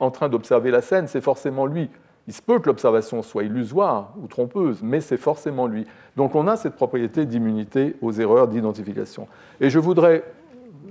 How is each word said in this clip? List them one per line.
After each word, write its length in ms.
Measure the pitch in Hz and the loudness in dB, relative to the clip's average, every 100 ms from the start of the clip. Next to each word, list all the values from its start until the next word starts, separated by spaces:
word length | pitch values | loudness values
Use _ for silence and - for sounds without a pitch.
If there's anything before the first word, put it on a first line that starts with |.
en 100 | 131 | -4
train 200 | - 147 | -2 -2
d'observer 400 | 120 - 123 123 | -2 2 2 4
la 100 | 120 | 2
scène, 260 | - 190 147 | 2 0 0
c'est 140 | 135 | -2
forcément 460 | - 135 139 135 135 | -2 -2 -2 -4 -2
lui. 240 | 165 156 - _ _ - | -4 -6 -10 _ _ -18
Il 60 | |
se 80 | - | -8
peut 180 | - 240 | 0 0
que 80 | 147 | 2
l'observation 560 | 113 123 110 - 117 | 2 2 2 0 -6
soit 220 | - 107 | -6 -4
illusoire 720 | 107 123 113 160 190 110 98 196 | -4 -4 -2 0 0 0 -4 -14
ou 60 | - | -10
trompeuse, 560 | - 123 202 165 107 | -6 -4 -2 -2 -2
mais 200 | 110 151 | -2 -2
c'est 160 | 156 123 | -2 -2
forcément 480 | 147 156 156 131 123 | 0 -2 -4 -4 -2
lui. 200 | 107 110 - - - | -4 -8 -14 -8 -2
Donc 180 | 135 | 0
on 140 | 151 175 | 2 0
a 80 | 220 | 0
cette 180 | 151 | -4
propriété 500 | - 123 127 113 160 143 | -2 -2 -2 -2 -2 -2
d'immunité 720 | 117 113 107 104 135 139 - | 0 -2 -2 -2 -2 -2 -2
aux 120 | 113 | -4
erreurs 360 | 110 107 120 120 | 0 4 6 6
d'identification. 800 | 113 107 104 101 101 101 - 104 - - - | 2 -2 -4 -8 -8 -10 -12 -18 -20 -18 0
Et 100 | 135 | 2
je 80 | 156 | 4
voudrais, 460 | 160 170 170 160 - - - - 240 147 185 | 2 6 6 4 0 -18 -20 -20 -20 -20 -20